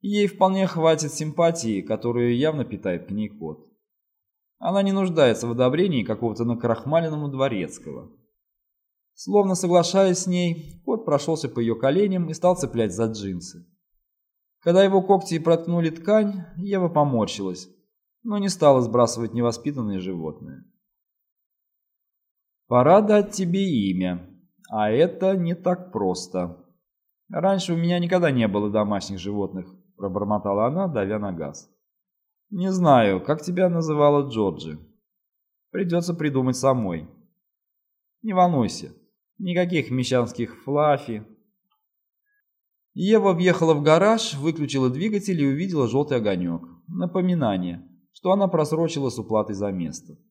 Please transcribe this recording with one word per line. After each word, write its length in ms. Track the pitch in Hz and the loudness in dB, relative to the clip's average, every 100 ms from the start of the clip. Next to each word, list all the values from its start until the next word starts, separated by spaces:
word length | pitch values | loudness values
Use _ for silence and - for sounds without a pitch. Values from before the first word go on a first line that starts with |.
Ей 260 | 196 208 202 | -2 0 0
вполне 400 | - 190 190 190 | 2 0 2 -2
хватит 460 | 165 160 156 151 | 2 2 2 -2
симпатии, 680 | - 156 147 170 170 113 98 | -6 -8 0 0 2 -4 -4
которую 540 | - 107 120 120 120 120 | -4 -4 -2 0 0 2
явно 300 | 151 147 117 | 0 -2 -6
питает 420 | 104 95 87 - | -6 -4 -4 -6
к 40 | |
ней 180 | 101 104 | -6 -6
кот. 360 | - 80 78 _ _ _ _ _ _ _ _ _ _ | -8 -14 -14 _ _ _ _ _ _ _ _ _ _
Она 220 | - 196 | -2 0
не 100 | 196 | 0
нуждается 560 | 196 190 160 131 110 120 | 0 0 4 4 4 -2
в 40 | |
одобрении 520 | 117 127 151 196 135 | 0 2 2 2 0
какого-то 400 | 104 107 117 104 | -2 -2 -4 -2
накрахмаленного 880 | 120 120 120 110 139 160 165 151 147 | -2 -2 -2 -2 0 0 0 -4 -6
дворецкого. 840 | 135 131 107 80 - 76 69 - _ _ _ _ _ _ _ _ _ _ | -2 -2 -2 -6 -10 -16 -16 -18 _ _ _ _ _ _ _ _ _ _
Словно 420 | _ - 202 196 180 | _ 0 2 2 0
соглашаясь 640 | 180 175 170 190 196 180 | 4 4 4 2 2 2
с 80 | 185 | -2
ней, 540 | 180 175 160 - - | -2 -2 -4 -10 -14
кот 220 | - 226 - | -4 -4 0
прошёлся 420 | 143 - 156 139 | -2 0 -4 -4
по 120 | - | -2
её 160 | 117 113 | -2 0
коленям 540 | 135 160 208 185 165 | 0 2 0 0 -4
и 40 | |
стал 220 | 156 175 180 | 0 2 2
цеплять 380 | 131 117 110 | -2 -2 -2
за 120 | 92 113 | 0 -2
джинсы. 600 | 107 98 90 - 85 - _ _ _ _ _ _ _ _ _ 170 | -2 -8 -8 -10 -20 -20 _ _ _ _ _ _ _ _ _ 2
Когда 160 | 180 | 4
его 180 | 196 190 | 6 4
когти 380 | 190 196 175 165 | 4 2 2 -2
проткнули 500 | 165 165 165 170 165 | 2 2 2 0 0
ткань, 540 | 156 - 214 208 196 - - | -2 0 2 2 -4 -12 -12
Ева 320 | 196 196 180 | -4 0 0
поморщилась, 800 | 151 147 120 101 101 95 90 - _ _ _ _ _ | 2 2 2 -2 -4 -6 -8 -14 _ _ _ _ _
но 140 | 233 208 | -6 -4
не 120 | 196 | -2
стала 320 | - 151 135 | 2 6 6
сбрасывать 520 | 120 120 117 113 113 | 4 2 2 0 -4
невоспитанное 680 | 113 120 117 147 139 107 98 | 0 -2 -2 -6 -4 -4 -4
животное. 640 | 92 87 78 76 76 67 - _ _ _ _ _ _ _ _ _ _ _ _ _ _ _ _ _ _ _ _ | -6 -6 -8 -10 -16 -18 -20 _ _ _ _ _ _ _ _ _ _ _ _ _ _ _ _ _ _ _ _
"Пора 320 | 123 131 190 | 2 6 6
дать 320 | 208 208 208 | 6 2 2
тебе 320 | - 185 185 | -2 -2 0
имя, 640 | 196 131 98 90 92 87 87 _ _ _ _ | 0 0 0 0 -2 -4 -10 _ _ _ _
а 220 | 110 107 | -4 0
это 460 | 117 175 185 190 190 | 2 0 0 -2 0
не 180 | 170 170 | -2 -4
так 380 | 175 180 - | -2 -4 -6
просто. 720 | - 95 90 - 92 87 87 _ _ _ _ _ _ _ | -4 -2 -4 -6 -6 -8 -10 _ _ _ _ _ _ _
Раньше 460 | 170 180 196 185 165 | -2 0 0 -2 -2
у 20 | |
меня 200 | 170 175 | 0 0
никогда 320 | 170 185 170 | 0 0 2
не 160 | 131 110 | 2 0
было 200 | 101 104 | 0 0
домашних 500 | 107 104 101 - 98 | 0 0 -2 -6 -10
животных", 540 | 92 104 95 90 87 - _ _ | -6 -4 -4 -6 -14 -18 _ _
пробормотала 720 | 98 92 101 104 101 101 117 | -6 -4 -2 -2 -2 0 0
она, 240 | 165 190 | -2 -4
давя 280 | 131 98 107 | -2 -2 -4
на 140 | 104 | -6
газ. 420 | 87 73 71 - _ _ _ _ _ _ _ _ | -8 -10 -12 -20 _ _ _ _ _ _ _ _
"Не 200 | 196 190 | -4 -2
знаю, 540 | 185 170 131 104 92 | 2 6 6 6 0
как 180 | - 156 | -2 -4
тебя 280 | 151 180 185 | -4 0 0
называла 580 | 170 160 147 147 143 135 | 0 -2 2 4 4 0
Джорджи. 520 | 113 101 76 80 78 - _ _ _ _ _ _ _ _ | -2 -2 -2 -12 -14 -18 _ _ _ _ _ _ _ _
Придётся 420 | 190 185 170 175 | -4 -2 0 -2
придумать 440 | 170 151 135 127 127 | -2 0 0 0 0
самой. 500 | 139 127 104 82 78 - _ _ _ _ _ _ _ _ _ _ | 0 0 -2 -6 -10 -20 _ _ _ _ _ _ _ _ _ _
Не 120 | 220 | -2
волнуйся, 580 | 185 180 151 104 - 76 - _ _ _ _ | 2 4 4 0 -2 -14 -18 _ _ _ _
никаких 540 | 190 175 175 170 - | -4 0 0 0 -2
мещанских 720 | 127 123 127 113 - 113 - - | -2 0 0 0 -4 -8 -8 -4
Флаффи". 600 | 143 151 139 - 107 107 _ _ _ _ _ _ _ _ _ _ _ _ _ _ _ _ - | 0 2 2 -2 -12 -12 _ _ _ _ _ _ _ _ _ _ _ _ _ _ _ _ -6
Ева 340 | 185 220 196 | 4 4 4
въехала 420 | 170 180 170 165 151 | 4 2 4 4 4
в 80 | |
гараж, 500 | 147 160 196 226 - | 6 6 6 2 -2
выключила 560 | 143 151 160 143 135 127 | -4 -4 -2 -2 0 0
двигатель 500 | 131 208 208 202 175 | 0 -2 -2 -2 0
и 60 | 143 | 0
увидела 420 | 139 190 165 120 | 0 -2 0 0
жёлтый 300 | 127 147 127 | 0 0 0
огонёк. 500 | 104 92 87 85 - - - | 0 0 -2 -6 -10 -20 -12
Напоминание, 1000 | 180 175 185 185 175 123 95 90 87 - _ _ | -6 -4 -2 0 0 0 -2 -4 -10 -16 _ _
что 200 | - 180 | -6 0
она 160 | 196 196 | 2 2
просрочила 600 | 170 147 160 165 143 135 | 0 0 0 -2 -2 -4
с 100 | 120 | -4
уплатой 340 | 110 107 104 | -2 -2 -2
за 180 | 98 101 | -4 -4
место. 460 | 92 82 - - - _ | -4 -8 -10 -18 -20 _